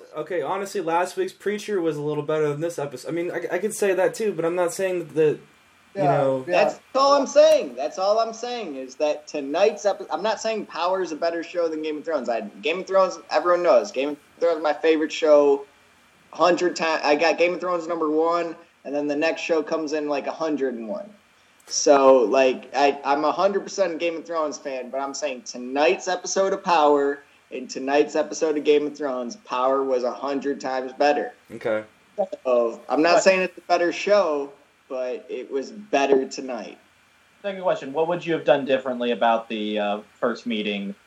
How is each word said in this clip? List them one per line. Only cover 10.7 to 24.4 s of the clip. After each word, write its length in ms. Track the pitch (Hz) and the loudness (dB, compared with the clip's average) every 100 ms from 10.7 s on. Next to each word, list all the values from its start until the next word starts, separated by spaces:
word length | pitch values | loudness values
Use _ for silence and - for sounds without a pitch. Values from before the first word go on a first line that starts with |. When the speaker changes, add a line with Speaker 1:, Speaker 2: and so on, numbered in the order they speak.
| 151 175 190 | -4 -2 0
Speaker 3:
is 100 | 170 | -2
a 60 | 156 | -4
better 260 | 170 170 | -4 -4
show 240 | 156 175 165 | -6 -2 -2
than 140 | 156 | -2
Game 160 | 156 151 | -6 -6
of 80 | 147 | -4
Thrones. 240 | 151 120 | -4 -2
I, 100 | 113 - - | -4 -6 -6
Game 180 | 143 185 | -4 -4
of 80 | 180 | 0
Thrones, 320 | 190 185 - - | 2 2 0 -4
everyone 320 | 151 175 175 | 0 2 2
knows. 300 | 175 147 - | 6 4 4
Game 200 | 127 143 | -2 -4
of 60 | 143 _ - | -6 _ -4
Thrones 160 | 170 156 | -2 0
is 40 | |
my 100 | 160 | -2
favorite 380 | 147 160 156 156 | 0 2 2 0
show. 540 | - 156 147 143 139 - _ _ _ _ _ _ | 0 6 6 6 4 -2 _ _ _ _ _ _
Hundred 460 | - 175 165 175 - | 0 2 4 0 -2
times. 240 | 165 156 | -2 0
I 120 | 139 151 | 2 4
got 220 | 165 151 | 2 2
Game 180 | 175 175 | 2 0
of 40 | |
Thrones 280 | 180 175 160 | -4 -4 -4
number 220 | 165 156 | -4 0
one, 460 | 156 165 170 170 160 - _ 131 | 2 2 0 -2 -8 -18 _ -8
and 100 | 147 | -4
then 120 | 147 | -4
the 100 | 147 | -2
next 240 | 160 156 | -2 -2
show 200 | - 165 | -2 -2
comes 300 | 151 165 151 | 0 -4 -4
in, 160 | 151 147 | -4 -4
like, 200 | 139 131 | -4 -6
a 40 | |
hundred 440 | - 160 139 131 117 | -6 -4 -2 -4 -4
and 120 | 110 | -8
one. 220 | 98 - - _ _ _ _ - | -10 -12 -20 _ _ _ _ -8
So, 560 | - 156 139 135 131 | 0 4 6 8 8
like, 460 | 104 135 131 107 - 127 | 6 4 2 0 -4 0
I, 240 | 143 - 135 | 0 0 -2
I'm 180 | 147 | 0
a 80 | 151 | 0
hundred 300 | 151 196 190 | 2 0 0
percent 360 | - - 180 156 | -4 -2 -2 -2
Game 200 | 170 165 | -4 -4
of 80 | 165 | -6
Thrones 320 | 165 | -4